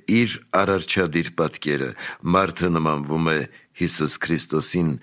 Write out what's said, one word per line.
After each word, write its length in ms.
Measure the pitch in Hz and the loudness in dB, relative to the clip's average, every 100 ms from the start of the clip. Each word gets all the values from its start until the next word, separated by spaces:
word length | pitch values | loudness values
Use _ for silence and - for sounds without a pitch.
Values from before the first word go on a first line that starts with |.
| - | 0
իր 280 | 113 117 - - | 2 2 -2 -2
արարչադիր 800 | 92 98 95 82 - 87 80 85 | 2 2 2 0 0 0 0 -2
պատկերը, 580 | - 78 - 76 71 65 - - - | -2 -2 -2 -2 -2 -4 -8 -14 -6
մարդը 480 | - 90 95 82 90 | 2 2 2 0 0
նմանվում 600 | 82 80 76 71 80 80 | 2 0 0 -2 0 0
է 100 | 78 - - _ | 0 -2 -12 _
Հիսուս 400 | - 85 - 76 - | -4 -2 0 -2 -2
Քրիստոսին, 760 | - 80 - 78 - 90 82 67 | -2 -2 -2 -2 0 0 0 -2